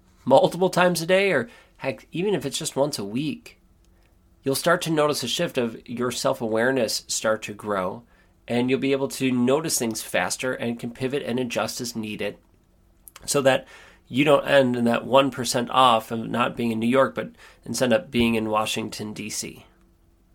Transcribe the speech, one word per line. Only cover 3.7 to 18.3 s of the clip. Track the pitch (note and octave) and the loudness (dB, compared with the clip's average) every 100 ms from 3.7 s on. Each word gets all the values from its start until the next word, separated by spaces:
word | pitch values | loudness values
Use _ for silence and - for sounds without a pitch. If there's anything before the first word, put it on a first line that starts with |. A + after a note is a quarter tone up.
| _ _ _ _ _ _ _ | _ _ _ _ _ _ _
you'll | C3+ | -4
start | C3+ E3+ F3 | -2 2 0
to | D#3+ | 2
notice | D#3+ D3+ C#3+ | 0 2 0
a | A#2+ | -4
shift | - F3 - | -4 -2 -2
of | A#2+ A2+ - | -4 -4 -10
your | A#2 B2 | -6 -4
self-awareness | A#2 C3+ C3 A#2 A2 A#2+ C3+ G#2+ - - | -2 -2 -2 -2 0 2 2 0 -4 -6
start | - A2+ A2 | -4 -2 -2
to | - | -4
grow, | G#2 G#2+ G2+ F#2 A#2 A#2 _ _ _ - | -10 -4 -2 -2 -6 -14 _ _ _ -6
and | A#2+ B2+ | -2 0
you'll | C3 | 0
be | C3+ | 0
able | C3+ C3+ | 0 -2
to | - C3 | -2 0
notice | B2 A#2+ C#3+ D#3+ - | 2 2 2 0 -2
things | A#2 G#2+ | -2 -4
faster | - F#2 F2+ - C3 | -4 -2 -2 -2 -4
and | B2+ A#2 A#2+ | -4 -4 -6
can | B2 | -8
pivot | A#2 C3 C#3 | -6 -4 -4
and | - A#2+ | -4 -4
adjust | B2 A2 A2 - | -4 -4 -4 -6
as | B2 | -8
needed | A2+ G#2+ G2+ G2+ F#2+ _ _ _ _ _ _ - - | -8 -8 -6 -8 -8 _ _ _ _ _ _ -20 -16
so | - C#3+ | -4 2
that | C3+ C3 - - - - _ | 2 2 -2 -18 -20 -20 _
you | B2 | 0
don't | D3 C#3 C3+ | 4 4 6
end | C#3 B2+ B2 | 4 4 2
in | |
that | A#2 A#2 A#2 | 2 0 4
one | C3 C#3 | 4 4
percent | C3+ A#2+ C3 A#2+ | 0 -2 -2 0
off | - C3 A2+ - | 4 6 4 2
of | A#2 A2+ | -6 -4
not | A2+ B2 A#2+ | -2 -2 -2
being | A#2+ | -2
in | A2 | 0
New | A#2 | 2
York, | C3 C3 | 4 2
but | - A2 - - - | 0 -8 -12 -20 -20
instead | - A#2 B2+ | -10 -2 2
up | A2+ - | 2 2
being | A#2+ A#2 | 0 2